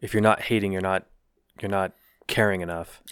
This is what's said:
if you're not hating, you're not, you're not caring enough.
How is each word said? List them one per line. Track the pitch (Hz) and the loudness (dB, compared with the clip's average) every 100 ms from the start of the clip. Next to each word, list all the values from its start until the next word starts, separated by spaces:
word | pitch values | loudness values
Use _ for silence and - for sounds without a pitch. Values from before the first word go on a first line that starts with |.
if | 104 | -4
you're | 110 | 2
not | 107 107 | 4 4
hating, | - 113 101 | 2 0 0
you're | 95 | -2
not, | 95 95 - _ _ _ _ - | -2 -2 -4 _ _ _ _ -12
you're | 101 | -4
not | 98 92 - _ _ - | -2 -2 -6 _ _ -6
caring | - 107 95 | 0 2 2
enough. | 85 85 85 - - | -4 -8 -10 -16 -8